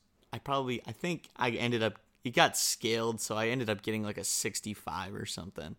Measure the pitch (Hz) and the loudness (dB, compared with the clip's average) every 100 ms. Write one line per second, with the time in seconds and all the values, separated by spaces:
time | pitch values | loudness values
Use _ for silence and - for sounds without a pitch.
0 | _ _ - 120 - 139 127 120 - 110 | _ _ -12 -10 -2 0 0 -2 -4 -6
1 | 170 160 - - 123 113 120 120 110 110 | -4 -4 -6 0 0 2 2 4 2 0
2 | _ _ 123 123 156 - - - 113 113 | _ _ -2 6 6 6 0 0 2 2
3 | 113 113 - 107 113 131 110 101 - 110 | 2 0 -2 0 2 2 0 0 0 -2
4 | 104 101 98 - 117 - 107 101 - 80 | -2 -4 -2 0 0 -4 -6 -8 -6 -6
5 | 92 104 110 - 98 - 76 | -6 -6 -6 -6 -8 -8 -10